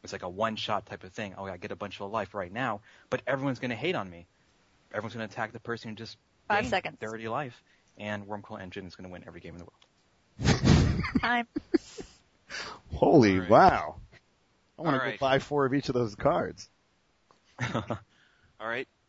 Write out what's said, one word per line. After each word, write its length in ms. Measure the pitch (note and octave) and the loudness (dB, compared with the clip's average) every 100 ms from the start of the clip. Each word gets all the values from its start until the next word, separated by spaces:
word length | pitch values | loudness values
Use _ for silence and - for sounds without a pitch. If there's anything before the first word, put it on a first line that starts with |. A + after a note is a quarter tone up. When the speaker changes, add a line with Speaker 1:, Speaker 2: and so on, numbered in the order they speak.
Speaker 1:
It's 100 | - | -12
like 80 | - | -10
a 60 | F#2 | -10
one-shot 560 | F2+ A2+ G#2+ - G2+ - | -2 -2 -2 -2 -4 -4
type 180 | G#2 | -14
of 80 | F#2 | -12
thing. 220 | - G#2 F#2 | -10 -10 -8
"Oh, 80 | G2 | -10
I 120 | F2+ | -10
get 140 | G2+ | -10
a 40 | G2 | -8
bunch 240 | G2+ - | -10 -8
of 120 | G2+ | -6
life 220 | A2 G2 G#2 | -6 -4 -6
right 160 | F2+ | -8
now, 280 | G#2 B2+ G#2+ - - _ | -4 -4 -6 -10 -20 _
but 120 | - - | -4 -2
everyone's 320 | C3+ C#3 B2 | -2 -2 -4
gonna 140 | B2+ A2+ | -6 -4
hate 200 | D#3 E3 | -2 -4
on 120 | F#2+ | -6
me. 180 | E2+ E2+ _ _ _ _ _ _ | -12 -20 _ _ _ _ _ _
Everyone's 200 | G#2 G#2+ | -8 -6
gonna 120 | A2+ A2 | -8 -8
attack 280 | A#2+ A2 | -6 -8
the 60 | A2+ | -8
person 300 | - A#2 A2+ | -8 -8 -8
who 60 | G#2+ | -12
just 220 | A2 - _ _ _ | -14 -16 _ _ _
Speaker 2:
Five 140 | G#3 | 0
Speaker 1:
gained 80 | A#3+ | 2
Speaker 2:
seconds. 280 | G3 D#3+ D3+ | -2 -2 -8
Speaker 1:
thirty 280 | G#2+ A2+ A2+ | -8 -6 -4
life, 340 | A#2+ C#3 - _ _ _ - | -4 -6 -12 _ _ _ -12
and 300 | G#2 G#2 G2+ | -6 -6 -6
Wormcoil 340 | G#2 G2+ G#2+ | -10 -10 -12
Engine 240 | F#2 G2+ F#2 | -10 -10 -12
is 100 | - | -14
gonna 140 | F#2 | -14
win 140 | F2+ - | -14 -14
every 160 | E2+ | -16
game 140 | E2+ E2 | -16 -16
in 40 | |
the 60 | E2+ | -18
world." 1500 | _ _ _ _ _ _ - - - - - - - - - | _ _ _ _ _ _ 0 2 4 6 8 6 2 0 0
Speaker 2:
Time. 280 | A3+ A#3+ A#3 - - - - - - - _ _ _ - - - - | 0 0 -2 -8 -2 -2 -2 -16 -16 -18 _ _ _ -12 -12 -14 -10
Speaker 3:
Holy 400 | - - E3 G#2+ F#2 | 2 8 8 8 6
Speaker 4:
All 40 | |
right. 80 | F2+ | 6
Speaker 3:
wow! 460 | A#2 F#3 A#2+ D#2 - - - _ _ _ _ _ - | 8 8 6 -4 -10 -18 -20 _ _ _ _ _ -6
I 40 | |
wanna 160 | E3 C3 | 0 0
Speaker 4:
All 60 | |
Speaker 3:
go 60 | B2 | 0
Speaker 4:
right. 100 | G#2 | 0
Speaker 3:
buy 200 | C3+ C3+ | 2 2
four 260 | - D3 C3+ | 2 0 2
of 80 | |
each 160 | C#3+ - | 2 0
of 60 | B2 | 0
those 200 | A#2 G#2+ | 0 2
cards. 540 | C#3 - F2+ E2 - _ _ _ _ _ | 2 2 -2 -8 -18 _ _ _ _ _
Speaker 1:
<laughs> 540 | _ _ _ - A#2+ | _ _ _ -6 -4
Speaker 4:
All 100 | A#2 - A2 - _ _ _ _ _ A2 | -4 -4 -8 -10 _ _ _ _ _ -6
right. 200 | A#2+ C3 _ | -6 -8 _